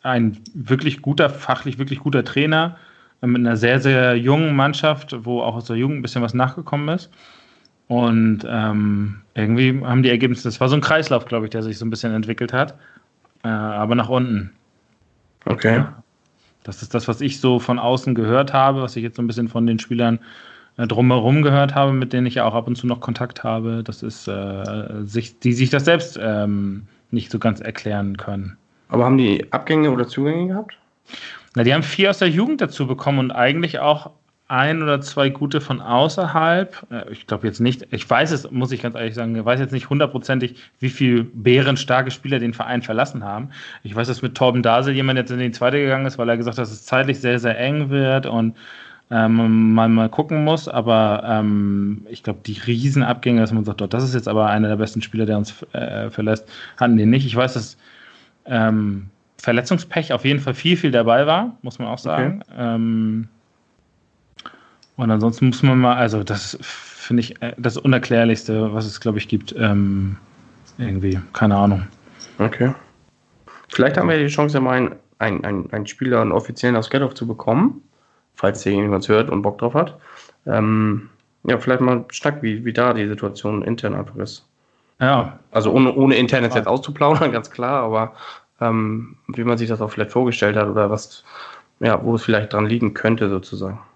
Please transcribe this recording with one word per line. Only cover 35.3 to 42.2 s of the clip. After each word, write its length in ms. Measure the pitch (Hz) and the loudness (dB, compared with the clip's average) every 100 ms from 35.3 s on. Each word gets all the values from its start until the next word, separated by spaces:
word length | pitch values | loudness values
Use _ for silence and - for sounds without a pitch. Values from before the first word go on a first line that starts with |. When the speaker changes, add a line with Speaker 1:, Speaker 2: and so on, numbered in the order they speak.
| 139 147 151 | 0 -2 -2
Speaker 1:
von 200 | 147 127 | -2 -6
außerhalb. 1040 | - 120 156 196 170 160 165 170 190 - - | 0 2 2 0 -2 0 2 2 -2 -10 -12
Äh, 200 | 117 - | -12 -12
ich 160 | 113 - | -16 -6
glaub 160 | 107 | -4
jetzt 180 | 117 95 | -4 0
nicht, 260 | 120 127 - | 0 0 -8
ich 180 | 113 - | -10 0
weiß 220 | 123 156 | 2 2
es, 200 | 151 - | -2 -4
muss 200 | 127 123 | -4 -4
ich 120 | 123 | -4
ganz 120 | 120 | -6
ehrlich 200 | 117 113 | -6 -8
sagen, 200 | 110 117 | -6 -6
ich 100 | 113 | -2
weiß 140 | 110 127 | 0 0
jetzt 140 | 135 | 0
nicht 160 | 131 - | -4 -2
hundertprozentig, 640 | 143 151 127 127 131 123 - - _ | 0 0 -2 -2 -2 -2 -8 -20 _
wie 120 | 131 | -6
viel 340 | 135 131 120 117 | 0 2 4 0
bärenstarke 800 | 117 107 127 135 135 - 127 131 | 0 4 4 4 0 0 0 0
Spieler 280 | 131 | -6